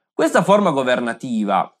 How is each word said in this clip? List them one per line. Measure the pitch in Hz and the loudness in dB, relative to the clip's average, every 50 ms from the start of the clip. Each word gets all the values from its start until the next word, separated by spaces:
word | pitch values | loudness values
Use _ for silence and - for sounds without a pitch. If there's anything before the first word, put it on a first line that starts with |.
| _ _ _ | _ _ _
Questa | - 311 311 254 214 170 | -2 -2 0 2 0 2
forma | 185 202 208 202 175 | 4 2 2 2 0
governativa, | 139 139 131 127 123 123 120 120 113 - - 127 117 110 104 101 98 90 - - _ _ | 0 0 0 0 -2 0 -2 -4 -6 -8 -8 -6 -4 -4 -2 0 0 -2 -2 -4 _ _